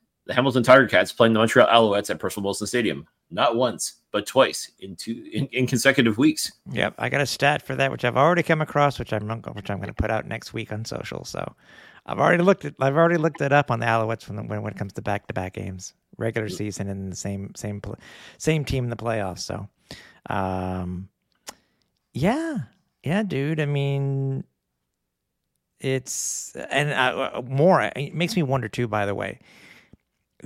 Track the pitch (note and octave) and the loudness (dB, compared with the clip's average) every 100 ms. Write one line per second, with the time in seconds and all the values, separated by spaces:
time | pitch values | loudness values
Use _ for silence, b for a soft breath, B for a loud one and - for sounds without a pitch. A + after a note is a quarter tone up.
0 | _ _ - - C3+ B2+ A#2+ C3 A#2+ F#2 | _ _ -4 2 2 4 8 8 10 4
1 | G#2 - A2+ A2 A2+ B2+ A#2 A#2 A2+ G2+ | 2 4 4 6 4 6 8 8 6 2
2 | G2+ E2 F#2+ G#2 G2 G2 G2+ B2 G#2+ C#2+ | -2 -4 -4 -4 -4 -4 -2 0 0 -2
3 | D#2+ _ _ F2+ B2+ A#2 B2 F2 - - | -10 _ _ -2 0 2 0 -2 -10 -10
4 | _ G#2 G#2 B2+ A2 - - - G2 F#2 | _ -6 0 2 2 2 -10 -14 -16 -14
5 | - A#2 - A2 C3+ B2 B2+ A#2 C#3 C3+ | -10 -10 -8 -6 -4 -2 0 2 4 4
6 | A#2 A2 D3+ - - - - C3 - - | 4 4 2 2 -6 -10 -10 -4 -4 -2
7 | A#2 C3+ C3+ - C#3 D3 - C3 C3+ B2 | -4 -2 -2 0 0 0 -4 -2 -2 0
8 | B2 A#2+ D3 F3 D#3 D#3 D#3 D3 C#3+ - | -2 4 4 4 2 0 0 2 2 0
9 | A#2+ A2 G#2+ A2+ - - G2+ G2 G2 - | -4 -4 -4 -8 -10 -12 -8 -6 -6 -4
10 | A2 A2 - A2+ - A2+ A2 G#2+ A2+ - | -2 -2 -4 -10 -10 -10 -8 -8 -8 -8
11 | - - - G1+ G1+ - b b b b | -8 -10 -10 -8 -10 -12 b b b b
12 | - - D3 E3+ F3 G3 D3 - C3+ C#3+ | -10 0 4 4 4 4 2 -2 0 4
13 | E3+ E3+ D#3+ C#3+ C#3 C#3+ C#3 A#2 A#2 A2+ | 4 4 0 0 2 2 2 0 2 2
14 | A2 A2+ - G#2 A2 G#2+ G#2+ - G2+ - | 0 -2 -6 -10 -6 -6 -6 -6 -8 -6
15 | G#2+ G2+ - - F#2 G2+ F#2+ F#2 - _ | -4 -4 -4 -6 -6 -6 -8 -10 -14 _
16 | _ - A2+ A2+ G#2+ F#2 G#2 F#2+ G2 G2 | _ -6 -4 -2 -4 -4 -6 -6 -6 -6
17 | F#2+ F2+ G#2 G2 G2 - G#2+ G2+ G2+ - | -8 -6 -6 -6 -8 -10 -8 -8 -10 -12
18 | B B B B - D#3+ C#3 C3+ A#2+ A#2 | B B B B 0 0 0 -2 -2 -4
19 | A#2 A2+ F#2+ F2 - F#2+ G#2 _ B B | -4 -2 -2 -6 -8 -8 -10 _ B B
20 | B B - G2+ F#2+ F#2 F#2 F#2 F2+ F2+ | B B -6 -4 -2 -2 -4 -4 -6 -8
21 | G2 _ _ _ - B B B B _ | -10 _ _ _ -20 B B B B _
22 | _ - E3 C#4 E4 C4+ A#2+ _ _ _ | _ -2 0 2 -2 -4 -8 _ _ _
23 | B2+ F#3+ G#3 C3 C#3+ D#3 D3 C#3+ C#3 C#3 | -2 -2 0 -2 -2 -2 0 0 0 0
24 | C#3 C#3 C3+ C3+ - _ _ _ _ _ | 0 -2 -2 -4 -8 _ _ _ _ _
25 | _ _ _ _ _ _ _ _ C#3 C3 | _ _ _ _ _ _ _ _ -2 -2
26 | B2+ - - - - - - C3+ D3 C3+ | -4 -8 -6 -8 -10 -12 -4 -2 0 2
27 | C3 F#2 C3+ - B2 C3+ E3 E3 G#2+ - | 0 0 -4 -4 -4 2 6 6 2 -2
28 | D3 D#3 E3+ - C#3+ C3+ A#2 - A#2+ G#2+ | -6 -4 -2 0 0 0 -2 -4 -2 0
29 | G2+ G2+ G2 G#2+ b b b b b - | 0 -2 -6 -10 b b b b b -20
30 | _ _ _ _ | _ _ _ _